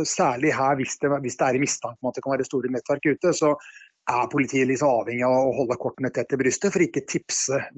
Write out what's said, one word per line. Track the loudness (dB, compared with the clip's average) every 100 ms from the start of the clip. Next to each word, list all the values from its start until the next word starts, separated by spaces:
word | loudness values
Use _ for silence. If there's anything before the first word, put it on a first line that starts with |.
særlig | -2 0 0 2 0
her, | 2 2 0
hvis | -2 -2
det, | 0 0
hvis | -2 0
det | 0
er | 2
i |
mistanke | 0 -2 -8 -6
om | -6
at | -4
det | -2
kan |
være | -2
store | -2 -4 -2
nettverk | -4 -2 0 0
ute, | 2 0
så | 2 2 0 -6 -20 -20 _ -2
er | -2 0
politiet | 0 0 2 2
liksom | 2 2
avhengig | 2 -2 0
av | 2 4 2
å | 2
holde | 0 -2
kortene | -4 -4 -4
tett | -4 -2 0
i |
brystet | 0 0 0 2
for |
ikke | 0 0 -4
tipse | -6 -4 -4 -2 -4 -4